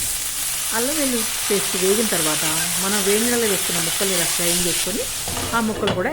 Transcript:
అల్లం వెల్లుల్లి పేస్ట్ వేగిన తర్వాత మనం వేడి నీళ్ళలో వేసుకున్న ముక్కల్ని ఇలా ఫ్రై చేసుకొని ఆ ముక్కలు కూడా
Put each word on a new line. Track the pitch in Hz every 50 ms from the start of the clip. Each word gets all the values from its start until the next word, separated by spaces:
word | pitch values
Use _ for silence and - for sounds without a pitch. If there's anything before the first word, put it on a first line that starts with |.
| - - - - - - - - - - - - - - 214
అల్లం | 226 240 277 311 311
వెల్లుల్లి | 277 262 247 226 214 - - - - -
పేస్ట్ | 208 190 - - - 180 185
వేగిన | 190 208 226 233 202 190
తర్వాత | 165 156 156 151 147 160 156 156 165 165 175 175 175 185
మనం | 196 208 208 185
వేడి | 196 202 220 233
నీళ్ళలో | 247 240 240 233 208 190
వేసుకున్న | 175 - - 175 170 165
ముక్కల్ని | 165 - - 202 196 185
ఇలా | 175 165 - -
ఫ్రై | - 170 170 175 180 175 175
చేసుకొని | 160 - - 180 202 349 523 - - - - - - - - - 233
ఆ | 233 220 220
ముక్కలు | 214 - 214 196 180 180
కూడా | 180 269